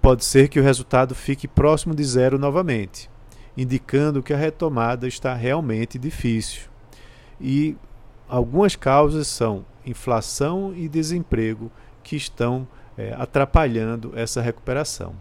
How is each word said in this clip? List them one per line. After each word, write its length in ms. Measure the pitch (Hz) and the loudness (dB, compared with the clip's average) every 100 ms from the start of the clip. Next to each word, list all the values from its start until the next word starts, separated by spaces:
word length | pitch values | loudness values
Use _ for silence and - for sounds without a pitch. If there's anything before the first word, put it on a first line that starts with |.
Pode 220 | 135 127 | 6 4
ser 240 | - 135 143 | 4 6 6
que 140 | 147 | 6
o 20 | |
resultado 500 | 139 127 127 135 131 | 4 4 2 2 2
fique 320 | 123 - 139 - | -2 -4 -4 0
próximo 480 | - 147 156 - | 4 4 4 0
de 120 | 156 143 | -2 0
zero 340 | 123 127 135 | 2 4 2
novamente, 680 | 139 151 180 117 95 - - - - - - - | 0 0 0 -2 -4 -12 -20 -20 -20 -20 -16 -6
indicando 680 | 127 131 - 139 151 143 | -2 -2 0 0 2 0
que 80 | 127 | -2
a 60 | 143 | -2
retomada 720 | 156 156 165 127 117 123 127 | -2 -2 -4 0 -2 -2 -6
está 240 | - 131 | -4 -6
realmente 680 | 123 120 151 143 110 117 131 | -2 -2 -2 -2 -2 -4 -6
difícil. 720 | 135 - 120 113 107 - - - - - - - - - | -8 -4 -2 0 -2 -10 -16 -20 -20 -20 -20 -20 -20 -10
E 340 | 131 139 156 - - - - - - | -2 0 0 -4 -14 -20 -20 -20 -4
algumas 480 | 127 117 147 202 - | -2 0 4 2 2
causas 500 | 135 139 151 156 143 | 4 6 6 2 -4
são 380 | - 117 101 - - - | -2 -2 -2 -8 -16 -12
inflação 880 | 120 - 113 - - 143 180 196 180 | -8 -2 -2 -2 -4 -2 -2 -6 -8
e 140 | 160 | -6
desemprego 840 | 156 156 175 170 113 110 110 113 - - - | -4 -2 -4 -2 -2 -2 -4 -10 -16 -20 -20
que 140 | - 151 | -10 -8
estão, 500 | - - 120 127 127 - - - | -8 -4 -2 -2 -6 -16 -20 -12
é, 160 | 107 127 | -10 -8
atrapalhando 960 | 123 139 135 170 151 113 110 117 110 113 | -2 0 2 2 2 0 -2 -6 -10 -8
essa 260 | 113 - | -6 -2
recuperação. 720 | 117 113 - 127 151 - 90 90 | -4 -4 -6 -4 -4 -8 -10 -12